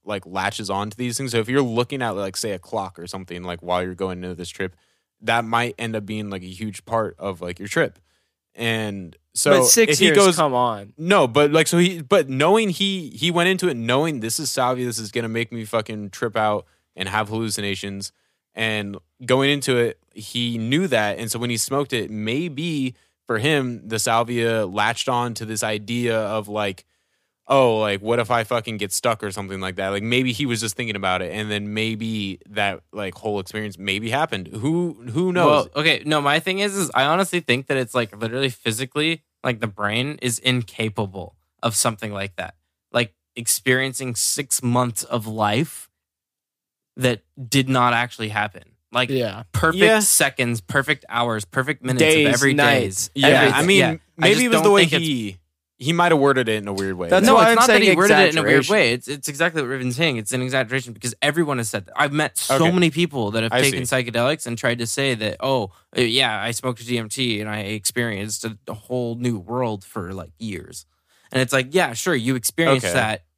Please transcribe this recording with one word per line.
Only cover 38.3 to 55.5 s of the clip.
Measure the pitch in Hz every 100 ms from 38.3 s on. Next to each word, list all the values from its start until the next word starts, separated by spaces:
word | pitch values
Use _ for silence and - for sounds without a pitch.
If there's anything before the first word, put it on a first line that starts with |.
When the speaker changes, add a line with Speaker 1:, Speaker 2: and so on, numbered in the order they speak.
| 127 135
Speaker 3:
physically, | 117 117 110 131 147 156 160 _ _
like, | 127 113
the | 117
brain | 98 104 113 139 151
is | 127 113
incapable | 127 123 113 - 110 101 101 95 85 _ _ -
of | 117 110
something | 123 110 110
like | 101 98 -
that. | 92 - _ _ _
Like, | 123 117 _ _ -
experiencing | 117 - 131 127 135 127 131 113
six | - - 139 -
months | 123 123 123 113
of | - 120 107
life | 110 104 110 160 - - _ _ _ _ _ _ _ _ _ _ -
that | 127 113 _ - 123
did | 139 131
not | 131 123
actually | 117 120 - 107
happen. | 107 107 95 - _ _
Like, | 120 127
Speaker 2:
Yeah. | 135 113 98 117
Speaker 3:
perfect | - 160 180
Speaker 1:
Yeah. | 208 220
Speaker 3:
seconds, | 202 - 143 - 120 113
perfect | - 139 135 147 -
hours, | 117 120 110 101
perfect | - 131 151
minutes | 127 139
Speaker 2:
Days, | 156 156 147
Speaker 3:
of |
every | 139 139
day. | 143 143 135
Speaker 2:
nights, | 98 92 -
Speaker 1:
Yeah, | 139 -
Speaker 3:
Everything. | 131 139
Speaker 1:
I | 131 175
mean, | 196
Speaker 3:
Yeah. | 123
I | - _ -
Speaker 1:
maybe | 170
Speaker 3:
just | 214
Speaker 1:
it | 247
was | 220
the |
Speaker 3:
don't | 214
Speaker 1:
way | 202
Speaker 3:
think | 170
it's | 147 160
Speaker 1:
he, | 131 104 92 _